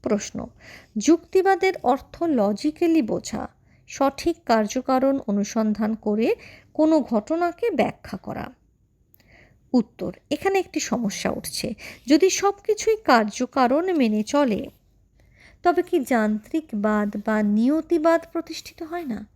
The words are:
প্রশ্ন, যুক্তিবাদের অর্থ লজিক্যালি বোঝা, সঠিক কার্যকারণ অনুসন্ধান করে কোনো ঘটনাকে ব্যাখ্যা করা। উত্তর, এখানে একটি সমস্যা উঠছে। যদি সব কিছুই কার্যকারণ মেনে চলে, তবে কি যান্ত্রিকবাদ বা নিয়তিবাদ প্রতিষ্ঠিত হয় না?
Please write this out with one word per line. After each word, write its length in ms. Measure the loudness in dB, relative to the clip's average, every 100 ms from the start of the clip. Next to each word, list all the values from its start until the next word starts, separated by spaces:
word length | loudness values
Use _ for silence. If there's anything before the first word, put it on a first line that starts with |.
প্রশ্ন, 460 | 0 -2 -2 -10 -12 -16 -20 -20 -10 -2
যুক্তিবাদের 760 | 2 2 2 2 2 2 0 0
অর্থ 400 | 0 0 -4 -6
লজিক্যালি 760 | -2 2 0 0 -4 0 2 2
বোঝা, 460 | 0 -4 -6 -8 -10 _ _ _ _
সঠিক 500 | -2 -2 0 -6 -4
কার্যকারণ 760 | 0 0 2 -4 0 2 2 0 -2
অনুসন্ধান 680 | -2 -2 -2 0 0 -2
করে 400 | -2 -2 0 0 -2 -6 -20 _
কোনো 280 | 0 4 4
ঘটনাকে 720 | 2 -2 0 -2 -2 -2 -2
ব্যাখ্যা 460 | 0 -2 -4 -14 -12
করা। 340 | -10 -10 -12 -14 _ _ _ _ _ _ _ -20 _ _ _
উত্তর, 400 | 0 0 -8 -10 -10 _
এখানে 280 | -2 0 0
একটি 200 | -2 -6
সমস্যা 500 | -4 -2 -4 -4 -4
উঠছে। 440 | -4 -8 -8 -8 -8 -14 -16 2
যদি 220 | 4 4
সব 220 | 2 0
কিছুই 460 | -2 -4 0 0 0
কার্যকারণ 960 | 4 4 2 -4 -4 0 2 2 0
মেনে 300 | 2 2 0
চলে, 460 | 0 0 0 -2 -6 _ _ _ _ _ _ _ -20 _
তবে 180 | 0 0
কি 180 | 0 -2
যান্ত্রিকবাদ 1200 | 0 0 2 -2 -4 -6 -4 -4 0 0 -2 -4
বা 180 | -2 0
নিয়তিবাদ 800 | 2 2 2 0 0 0 2 2 0
প্রতিষ্ঠিত 520 | -10 -8 -14 -16 -16
হয় 220 | -12 -10
না? 220 | -8 -10 -12